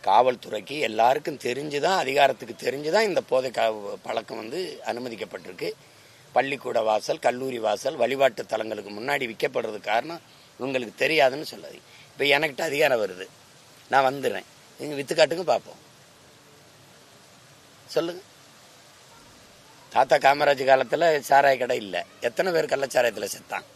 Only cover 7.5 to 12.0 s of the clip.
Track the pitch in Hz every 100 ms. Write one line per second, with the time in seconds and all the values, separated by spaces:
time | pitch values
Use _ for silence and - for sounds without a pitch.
7.5 | 123 110 101 131 151 117 135 135 107 107
8.5 | 110 110 107 101 104 127 143 123 107 147
9.5 | 127 113 104 104 113 147 170 - - -
10.5 | - 127 131 113 - 139 156 135 135 156
11.5 | 110 85 - - -